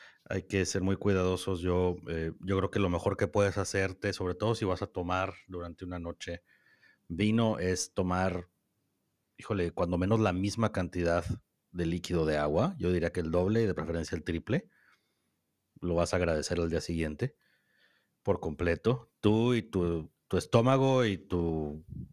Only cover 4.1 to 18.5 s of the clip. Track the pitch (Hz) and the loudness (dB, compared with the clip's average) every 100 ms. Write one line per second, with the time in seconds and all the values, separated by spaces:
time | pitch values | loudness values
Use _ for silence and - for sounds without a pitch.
4.1 | - 90 85 110 110 98 90 101 92 87 | -4 -4 -2 -2 0 0 -2 -4 -4 -2
5.1 | 92 95 - - 90 85 82 90 90 85 | -2 -2 -6 -12 -10 -10 -10 -10 -8 -8
6.1 | 82 - 85 - _ _ _ _ _ - | -8 -10 -10 -12 _ _ _ _ _ -10
7.1 | 82 107 113 110 90 92 90 - - 92 | 0 2 4 2 2 0 -2 -2 -2 0
8.1 | 90 95 90 87 _ _ _ _ _ _ | 2 0 -2 -8 _ _ _ _ _ _
9.1 | _ _ - - 101 85 - 87 87 92 | _ _ -18 -4 -2 -2 0 0 0 2
10.1 | 113 104 90 101 113 110 95 85 90 85 | 2 2 2 -2 0 -2 0 -4 -2 0
11.1 | 85 - 101 - _ _ 87 82 87 - | 0 -2 -6 -10 _ _ -4 -2 -2 -2
12.1 | 87 78 76 76 80 156 170 87 90 82 | 0 0 0 0 2 0 0 0 0 0
13.1 | 90 82 87 92 113 107 87 80 82 - | -2 -2 0 2 2 0 -2 -4 -4 -4
14.1 | 85 - 82 - 151 - _ _ _ _ | -6 -4 -4 -2 -4 -4 _ _ _ _
15.1 | _ _ _ _ _ _ - 90 85 87 | _ _ _ _ _ _ -8 -2 0 2
16.1 | 92 85 78 - 87 82 80 - 82 78 | 2 2 0 -2 -2 0 -2 -2 -2 -4
17.1 | 76 131 - _ _ _ _ _ _ _ | -4 -6 -8 _ _ _ _ _ _ _
18.1 | _ - 87 85 | _ -2 -2 -2